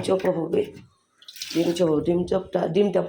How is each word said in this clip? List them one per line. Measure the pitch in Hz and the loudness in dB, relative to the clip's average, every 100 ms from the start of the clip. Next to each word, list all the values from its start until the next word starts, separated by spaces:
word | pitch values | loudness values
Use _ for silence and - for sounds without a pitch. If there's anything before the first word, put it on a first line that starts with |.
| 190 | 2
চপও | 185 185 165 | 0 0 -2
হবে, | 170 - - - - _ _ _ - - - | 0 0 -2 -6 -20 _ _ _ -20 -16 -4
ডিম | 160 170 175 | 0 0 2
চপ | 170 | 2
হবে। | 151 170 | 2 2
ডিম | 175 175 | 0 0
চপটা, | 190 190 180 165 | -2 -2 -2 0
ডিমটা | 175 208 180 | 2 2 2